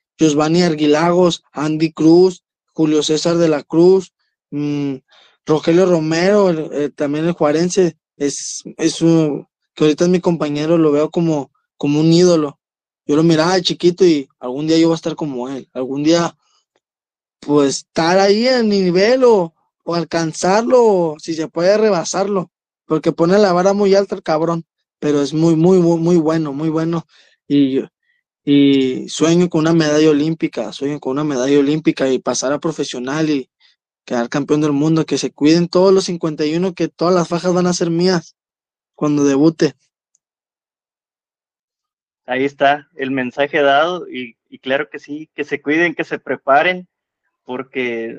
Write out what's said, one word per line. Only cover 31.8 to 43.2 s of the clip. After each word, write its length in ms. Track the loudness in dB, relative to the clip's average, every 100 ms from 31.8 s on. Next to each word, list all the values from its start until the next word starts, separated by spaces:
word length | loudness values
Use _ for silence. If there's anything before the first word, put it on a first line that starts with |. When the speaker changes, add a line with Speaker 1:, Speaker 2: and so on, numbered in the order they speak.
| -2 -2 -2
Speaker 1:
y 100 | -2
pasar 340 | -4 -4 -4
a 60 | -4
profesional 720 | -6 -6 -8 -8 -6 -2 -2
y 180 | -2 -6 _ _ _ _ _
quedar 240 | -8 -6 -4
campeón 320 | -4 -2 0
del 120 | 0
mundo. 340 | 0 0 0 -2
Que 120 | -4
se 120 | -6
cuiden 380 | 0 2 2 2
todos 260 | 2 4
los 120 | 2 0
cincuenta 380 | -6 -6 -4
y 120 | -4 -2
uno, 180 | -4
que 140 | -4 -6
todas 260 | -2 0
las 140 | 0 0
fajas 260 | -4 -2
van 140 | 0 0
a 40 |
ser 180 | -2 -2
mías 460 | 0 0 -2 -4 _ _ _ _ _ _ -6
cuando 260 | -2 0
debute. 520 | 0 2 2 2 -4 -4 _ _ _ _ _ _ _ _ _ _ _ _ _ _ _ _ _ _ _ _ _ _ _ _ -6
Speaker 2:
Ahí 180 | -4
está 440 | -4 0 0 0 -6 -10
el 160 | -6
mensaje 500 | -4